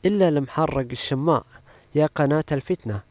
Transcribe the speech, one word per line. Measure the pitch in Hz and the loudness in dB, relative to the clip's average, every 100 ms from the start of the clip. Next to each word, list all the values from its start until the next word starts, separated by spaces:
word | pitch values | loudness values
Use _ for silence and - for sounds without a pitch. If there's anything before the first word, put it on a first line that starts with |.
إلا | 185 208 180 | 0 2 4
المحرق | 147 135 - 156 135 123 | 2 -2 -2 -2 -2 -4
الشماء | 123 - 135 151 147 - - - - _ | -6 -4 -2 0 0 -2 -20 -20 -20 _
يا | 147 151 | 0 0
قناة | - 139 151 156 | 2 2 2 0
الفتنة | 139 - 120 113 101 - | -4 -4 -6 -4 -8 -8